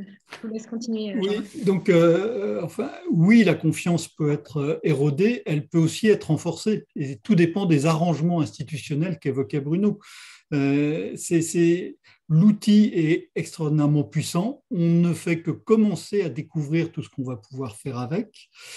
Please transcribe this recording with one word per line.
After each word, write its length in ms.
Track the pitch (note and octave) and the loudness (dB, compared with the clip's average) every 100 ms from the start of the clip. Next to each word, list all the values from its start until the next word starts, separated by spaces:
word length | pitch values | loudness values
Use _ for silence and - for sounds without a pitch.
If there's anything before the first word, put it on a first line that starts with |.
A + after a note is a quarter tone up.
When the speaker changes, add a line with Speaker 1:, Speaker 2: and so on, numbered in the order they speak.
| G3 - _ | -14 -20 _
Speaker 1:
je 160 | - A3+ | -16 -12
vous 60 | |
laisse 120 | A3 A3+ | -12 -10
continuer, 480 | A#3 - A3 G#3+ | -10 -6 -6 -4
euh, 60 | G3 | -4
Speaker 2:
Oui, 80 | F#3+ | -2
Speaker 1:
Jean-Marc. 360 | G#3 G#3 - G3+ | -2 -6 -4 0
Speaker 2:
donc, 240 | F#3+ - | 0 4
euh, 720 | E3+ E3+ E3+ G#3 G3+ G#3 G#3 | 4 6 4 0 -4 -4 -4
enfin, 260 | F3 - C#4+ - F4+ | -6 -6 -8 -8 -2
oui, 320 | E3+ E3+ A3+ | 2 6 6
la 100 | F#3+ | 6
confiance 540 | D#3+ D#3+ D3 - E3+ - | 2 0 -2 0 -2 -4
peut 240 | - D3+ | -4 -2
être, 260 | D3 - D3+ | -2 -4 -6
euh, 220 | C#3+ D#3+ | -4 -2
érodée, 600 | F#3 C#3 D3 C#3 G3+ A#3+ - | 0 2 2 2 0 0 -4
elle 220 | D3+ - | -4 -2
peut 100 | E3+ | 0
aussi 300 | D#3+ - A3 | 0 2 2
être 180 | G#3 - | 2 2
renforcée. 600 | D3+ E3+ D#3+ - G#3 - - | -2 -2 -6 -2 -4 -4 -8
Et 220 | C#3 C#3 | -8 -6
tout 180 | - F#3 | 0 4
dépend 300 | E3+ G3 F#3+ | 4 2 0
des 200 | D3+ D3 | 2 2
arrangements 560 | D#3 F3 C#3+ E3 F3 | 0 0 0 0 0
institutionnels 800 | C#3+ - C3 D3 - C#3+ F3 F3 | -2 -6 -12 -10 -6 -4 -4 -4
qu'évoquait 420 | D3 B2+ C3+ - | -4 -4 -4 -4
Bruno. 380 | C3+ E3+ G#3 G3+ - - - - - | -4 -2 0 -2 -8 -20 -20 -20 -6
Euh, 600 | D3 C#3 C#3+ D3 D#3+ G3+ - | -2 0 2 0 -2 -6 -10
c'est, 280 | - E3+ | -2 0
c'est, 540 | D#3+ F3 E3+ E3+ - - _ _ - | 0 2 2 2 -2 -14 _ _ 0
l'outil 640 | D#3 G#3 G#3 - G#3 G#3+ | 4 6 4 4 4 4
est 360 | F3+ D#3 F3 - - | 2 0 0 -4 -8
extraordinairement 680 | D#3+ - D3+ D3+ D3 D3 | -8 -6 -2 2 2 2
puissant. 600 | C#3 D#3+ B2+ E3+ G#3 C#4+ - | 0 -4 -4 -2 -4 -6 -8
On 60 | F#3+ | -2
ne 340 | E3+ E3+ F3 | 2 2 2
fait 280 | D#3+ - E3 | 0 -4 -4
que 100 | E3 | -4
commencer 720 | - - A3 G#3 E3+ - G#3 | -6 2 4 4 0 -4 -4
à 80 | F3 | -2
découvrir 600 | B2+ - E3 C#3 E3 E3 | -4 -8 -6 -2 -2 -2
tout 100 | - | -6
ce 80 | - | -12
qu'on 140 | - | -10
va 140 | B2+ A#2+ | -8 -10
pouvoir 380 | - C3 C3 G#2 | -12 -12 -12 -10
faire 220 | C#3+ A#2+ | -10 -8
avec. 520 | B2 E3+ A#3 - - _ - | -6 -6 -6 -12 -20 _ -20